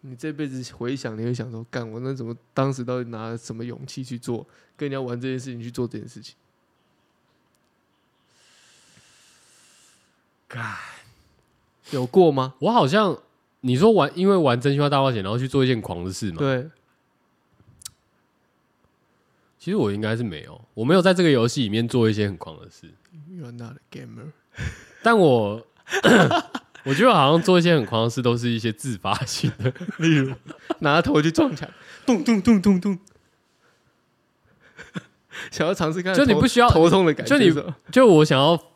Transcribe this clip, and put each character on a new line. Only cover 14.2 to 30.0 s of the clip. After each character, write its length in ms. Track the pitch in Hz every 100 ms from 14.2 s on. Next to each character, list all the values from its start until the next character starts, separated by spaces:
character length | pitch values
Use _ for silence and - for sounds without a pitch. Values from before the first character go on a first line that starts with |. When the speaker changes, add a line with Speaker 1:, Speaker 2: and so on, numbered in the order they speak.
| 190
Speaker 2:
为 80 | 196
玩 240 | 147 123
真 100 | 135
心 80 | 139
话 60 | 143
大 120 | 139
冒 120 | 135
险， 120 | 117
然 80 | 95
后 60 | 120
去 100 | 131
做 160 | 139
一 40 | 127
件 100 | 120
很 40 |
狂 240 | 90 87 90
的 60 |
事 180 | 95 104
嘛？ 80 | 80
Speaker 1:
对。 320 | 143 131 147 _ _ _ _ _ _ _ _ _ _ _ - _ _ _ _ _ _ _ _ _ _ _ _ _ _ _ _ _
Speaker 2:
其 140 | -
实 40 | 202
我 160 | 113
应 80 | 101
该 160 | 107 113
是 60 |
没 200 | 117 76
有， 180 | - 80 - -
我 100 | 117
没 80 |
有 80 | 185
在 100 | 180
这 120 | 180
个 80 | 175
游 160 | 131 117
戏 160 | 143
里 60 | 113
面 180 | 107 117
做 200 | 127 113
一 60 |
些 140 | 107 104
很 100 | 90
狂 180 | - 80
的 80 | 87
事。 180 | _ 82 _ _ 170 151
Speaker 1:
You 160 | 180
are 80 | 131
not 220 | 120 117
a 60 | 135 _
gamer. 400 | - 123 113 135 - _ - - - - _
Speaker 2:
但 160 | 226 233
我， 480 | 170 123 104 110 113 _ - 403 - 233 156
<coughs> 600 | 339 - - _ - -
我 80 |
觉 100 | 139
得 80 | 247
好 200 | 196 139
像 100 | 165
做 160 | 170 180
一 40 |
些 140 | 170 160
很 80 | 107
狂 180 | 113
的 60 | 117
事 120 | 127
都 160 | 120 117
是 100 | 120
一 100 | 117
些 120 | 110
自 240 | 104 135 104
发 180 | 95 104 127
性 260 | - 123 -
的， 160 | 131 -
Speaker 1:
<laughs> 140 | 180
例 180 | -